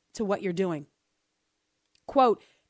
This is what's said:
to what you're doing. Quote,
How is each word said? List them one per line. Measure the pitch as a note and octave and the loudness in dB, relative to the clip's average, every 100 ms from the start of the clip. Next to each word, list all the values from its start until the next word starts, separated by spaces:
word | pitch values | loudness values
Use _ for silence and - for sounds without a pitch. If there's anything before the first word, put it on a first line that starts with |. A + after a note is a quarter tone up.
| _ | _
to | - | -8
what | G#3 G3+ | -4 -2
you're | F#3+ | -2
doing. | F3 F#3+ D#3 D3 _ _ _ _ _ _ _ _ _ _ _ - | -2 -2 -4 -10 _ _ _ _ _ _ _ _ _ _ _ -4
Quote, | C#4 B3 G3 - _ _ | 2 4 2 -4 _ _